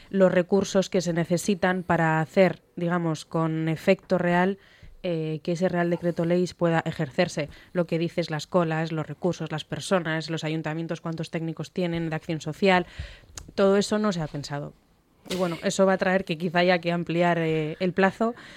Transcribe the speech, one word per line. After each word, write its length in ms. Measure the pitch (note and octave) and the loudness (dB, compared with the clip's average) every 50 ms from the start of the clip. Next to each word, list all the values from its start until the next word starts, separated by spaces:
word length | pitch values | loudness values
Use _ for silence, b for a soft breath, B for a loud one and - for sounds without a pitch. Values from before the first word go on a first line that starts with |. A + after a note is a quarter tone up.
| B B | B B
los 200 | G3 G3 F#3 F3+ | 2 4 4 6
recursos 600 | F#3+ F#3 E3+ - G3 G3 G3 - - F#3+ F3+ - | 4 4 2 2 2 2 2 2 0 0 0 2
que 100 | - F#3 | 0 -2
se 140 | D#3 F3 E3 | 0 0 0
necesitan 680 | E3+ D#3+ - F3 E3 - G#3+ G3+ E3+ G3 F#3 F3+ F#3 E3+ | 0 0 0 0 0 0 0 -2 0 2 0 0 0 0
para 360 | - F3 E3 E3 D#3+ D#3+ D#3+ | 0 2 2 4 2 2 2
hacer, 420 | D#3 - - G3 F#3 F3 - - _ _ - | 0 0 4 4 4 4 2 -4 _ _ -8
digamos, 480 | F3 F3 E3+ F3+ F3 E3+ E3 D#3 - - | -4 -2 -2 0 0 0 0 -2 -4 -6
con 460 | - - E3 D#3+ D#3+ D#3+ D#3+ D#3+ D#3+ | -4 -2 -2 0 0 0 -2 -2 -2
efecto 480 | D#3+ - - G3 F#3+ - - - F#3 | -2 0 2 2 2 2 2 -2 0
real, 400 | E3+ E3+ F3 F3 F3 F#3 G3 G3 b b b b b b b b - - | 0 2 2 2 4 2 2 0 b b b b b b b b -8 -6
eh, 360 | F3+ E3+ D#3+ D#3 D#3 D#3 D3+ - | -4 -4 -2 -4 -4 -6 -6 -4
que 100 | F3+ E3+ | -4 -2
ese 160 | D#3+ F#3 F3+ | 0 0 0
Real 200 | F3 F3 F3 E3+ | 2 2 0 0
Decreto 360 | F3 - F3 F3 E3 - E3+ | 0 0 -2 -2 0 0 0
Ley 200 | E3 F3 F3+ F3+ E3+ - | 2 2 2 0 0 -2
pueda 240 | - E3+ E3+ E3 E3 - | 0 0 2 2 2 0
ejercerse. 640 | E3 - - D#3 C3+ - - F3+ E3 - E3+ D3 - B B B B B | -2 -4 -4 -4 -4 0 0 0 0 0 -6 -6 -8 B B B B B
Lo 140 | F3+ E3+ | -2 -2
que 100 | - F3 D#3+ | 0 0 -2
dices, 300 | E3+ E3 - F3 E3 - | -2 -2 -2 -4 -4 -4
las 180 | D#3 D3 - | -4 -8 -4
colas, 440 | - - F3+ E3+ D#3+ D#3+ D#3+ E3 D#3 | 0 0 2 2 2 0 -2 -2 -2
los 160 | D#3+ D#3 D3 | -2 -4 -4
recursos, 420 | - D3 - - F3 E3 - D#3+ - | -6 -6 -4 -2 -2 -2 -2 -6 -8
las 120 | D#3 D3+ - | -8 -8 -8
personas, 640 | - - D3+ - - G3 F3+ D#3+ E3 D#3+ D#3+ D3+ D#3+ | -8 -10 -8 -2 0 0 0 0 0 -4 -4 -4 -4
los 140 | D#3+ D#3 D#3+ | -6 -4 -4
ayuntamientos, 560 | D#3 D#3+ D#3+ D#3 D#3 D#3 E3 E3 D#3+ E3+ - | -4 -4 -4 -4 -4 -4 -6 -6 -6 -6 -8
cuántos 300 | - E3 E3 D#3+ D#3+ - | -6 -8 -6 -6 -8 -6
técnicos 400 | - E3 E3 E3 D#3 - D3 - | -6 -6 -6 -6 -6 -8 -10 -8
tienen 380 | - F#3 F3+ E3+ E3+ E3+ E3 D#3+ | -4 -4 -2 -2 -2 -2 -4 -4
de 60 | D#3+ | -4
acción 240 | D#3 - - D#3+ D3+ | -6 -6 -6 -6 -6
social, 440 | - D#3 D3 - G#3 F#3+ F#3 F3+ F3 B B B B B B B B B B - - - - | -6 -8 -4 2 4 4 4 4 2 B B B B B B B B B B -20 -18 -8 0
todo 220 | - G3 G3 G3 | 2 4 6 6
eso 200 | G3+ G3 - G#3+ | 4 2 2 0
no 140 | G#3+ G#3+ G#3 | 0 0 0
se 100 | F3 E3+ | 0 -2
ha 60 | D#3 | -4
pensado. 460 | - - C#3+ C3+ - D3 C#3+ D3 D3+ - _ _ _ _ _ _ _ _ _ - - | -6 -6 -8 -8 -8 -8 -8 -8 -10 -14 _ _ _ _ _ _ _ _ _ -10 -6
Y 60 | F#3 | -2
bueno, 220 | F3+ F#3 E3+ E3 - - | -2 -2 -2 -2 -4 -4
eso 220 | G3 - - F#3+ | -2 2 2 4
va 80 | F#3+ F#3+ | 4 4
a 40 | |
traer 280 | F#3 G3 F#3 F#3 G3 G3 | 2 2 2 2 0 0
que 120 | - E3 | -2 -6
quizá 220 | D3+ F3+ E3 D#3+ F3 | -4 -4 -2 0 2
haya 200 | F3+ F#3 F3+ E3+ | 4 4 2 2
que 120 | E3+ E3+ | 0 -2
ampliar, 460 | F3 F3 E3 - E3 E3+ F3 F3 E3+ | -2 -2 -2 -2 0 2 2 2 2
eh, 400 | E3 E3 D#3+ D#3+ D#3 D#3 D#3 E3 - | 2 0 0 0 0 -2 -4 -4 -2
el 140 | F#3+ F#3 E3 | -2 -2 2
plazo 400 | G3 F#3+ F#3+ - - A3+ A#3 B3 B B B B | 2 2 2 2 0 -2 -2 -4 B B B B